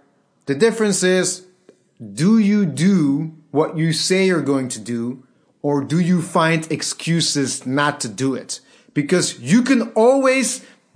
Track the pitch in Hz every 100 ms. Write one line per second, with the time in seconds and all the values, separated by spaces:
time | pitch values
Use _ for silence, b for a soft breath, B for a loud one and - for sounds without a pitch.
0 | _ _ _ _ - 139 226 226 214 196
1 | 180 185 180 - - _ _ _ _ -
2 | 110 101 165 226 202 208 190 131 175 196
3 | 143 139 160 - _ 135 156 160 160 151
4 | - 185 190 175 135 139 127 117 104 117
5 | 117 123 b b b b 147 143 120 156
6 | 175 180 - 185 160 165 160 151 - -
7 | - 165 147 143 131 - 127 135 147 143
8 | 117 98 131 127 - - b b b -
9 | 143 180 143 - 123 208 247 262 226 -
10 | 226 269 262 262 240 - B B _